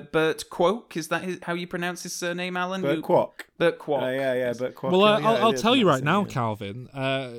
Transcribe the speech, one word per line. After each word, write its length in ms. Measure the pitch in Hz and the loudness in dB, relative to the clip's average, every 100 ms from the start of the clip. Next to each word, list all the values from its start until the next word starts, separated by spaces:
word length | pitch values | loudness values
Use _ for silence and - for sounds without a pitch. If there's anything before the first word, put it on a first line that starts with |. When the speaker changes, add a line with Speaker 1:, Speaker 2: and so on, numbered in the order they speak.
| 147 | 0
Speaker 1:
Bert 340 | 160 160 151 - | 0 2 0 -6
Kwok, 460 | - 175 233 - 175 | 0 2 2 -6 -10
is 100 | 151 | -6
that 140 | 170 | -6
his, 160 | 180 185 | -6 -8
how 100 | - | -6
you 140 | 175 175 | -8 -6
pronounce 360 | 180 175 175 | -6 -6 -6
his 100 | 180 | -10
surname, 420 | - 175 175 180 180 | -6 -6 -4 -4 -4
Alan? 240 | 180 190 | -4 -2
Speaker 2:
Bert 160 | - 165 | -2 -2
Speaker 1:
You 40 | |
Speaker 2:
Kwok. 280 | - 139 107 - - - | 2 2 2 -6 -18 0
Speaker 1:
Bert 220 | 170 165 | 0 0
Kwok. 240 | - 139 | -2 -2
Speaker 2:
Uh, 20 | 127 | 0
yeah, 100 | 131 | 0
yeah, 160 | 135 127 | 0 0
Speaker 1:
Yes. 220 | 123 120 | -2 -2
Speaker 2:
Bert 160 | 123 - | -6 -4
Kwok. 160 | 135 | 0
Speaker 3:
Well, 100 | 185 | 4
Speaker 2:
Yeah, 140 | 208 214 | 6 4
Speaker 3:
uh, 40 | |
Speaker 2:
yeah, 80 | 214 | 2
Speaker 3:
I'll, 60 | 226 | 4
Speaker 2:
it 60 | |
Speaker 3:
I'll 100 | 226 | 2
Speaker 2:
is 80 | 131 | 2
Speaker 3:
tell 140 | 208 262 | 4 4
you 100 | 190 | 4
Speaker 2:
nice, 100 | 135 | 4
Speaker 3:
right 80 | |
now, 180 | 139 190 | 2 0
Speaker 2:
yeah. 60 | 196 | 0
Speaker 3:
Calvin, 540 | 143 113 107 101 113 127 | -2 -2 -4 -8 -10 -12
uh, 380 | 135 135 135 127 | -6 -4 -2 -6